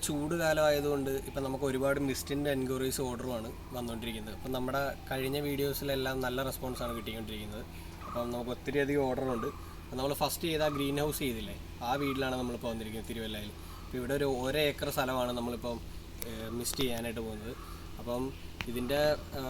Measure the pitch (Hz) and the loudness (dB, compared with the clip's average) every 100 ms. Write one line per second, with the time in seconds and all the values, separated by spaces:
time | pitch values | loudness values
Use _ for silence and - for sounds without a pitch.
0 | - 147 151 170 160 156 151 147 147 143 | 0 0 2 4 4 6 8 6 4 2
1 | 135 135 135 139 135 131 139 131 139 139 | 2 0 -2 -2 0 2 2 4 4 4
2 | 139 127 - 143 147 139 127 131 131 131 | 4 0 0 0 2 2 2 0 0 0
3 | 131 120 127 120 113 120 - 127 120 113 | 0 -2 -2 -2 -4 -8 -8 -4 -4 -4
4 | 113 110 107 117 131 131 127 139 139 - | -4 -4 -6 -6 -2 0 0 0 0 -2
5 | - 135 131 143 147 139 139 135 143 135 | -4 -2 0 0 0 2 2 2 0 2
6 | 131 131 127 127 135 - 131 123 120 117 | 2 2 0 0 0 -2 -2 -2 -2 -2
7 | 107 113 110 107 104 107 - - - - | -4 -4 -4 -4 -6 -6 -8 -10 -10 -10
8 | - 120 120 120 117 120 - 139 139 143 | -6 -2 0 0 -2 -4 0 2 4 4
9 | 135 123 131 117 143 - - - - 127 | 2 2 0 0 -2 -6 -10 -10 -8 -2
10 | 135 143 143 - 170 156 151 143 139 143 | 0 2 0 0 0 2 2 2 2 2
11 | 151 143 139 113 104 82 - - 123 139 | 2 2 0 -2 -4 -6 -8 -6 0 2
12 | 143 131 131 127 123 117 120 113 107 110 | 2 2 2 2 0 -2 -2 -2 -4 -4
13 | - 113 110 107 101 - - - - 127 | -4 -4 -2 -4 -6 -8 -10 -10 -6 -4
14 | 123 139 139 127 127 143 147 135 147 147 | 0 2 4 2 2 4 4 2 0 2
15 | 131 131 123 120 120 120 120 117 - - | 2 2 2 2 0 -2 -2 -4 -6 -10
16 | - - 117 110 110 117 117 - 131 117 | -10 -8 -6 -6 -4 -4 -2 2 2 2
17 | 117 113 113 107 110 - - - - - | -2 -2 -4 -6 -6 -8 -10 -10 -10 -8
18 | 120 123 135 135 - - - 117 123 143 | -4 -2 -2 -4 -8 -6 -4 -2 0 4
19 | 151 143 - 139 131 | 4 4 0 -6 -2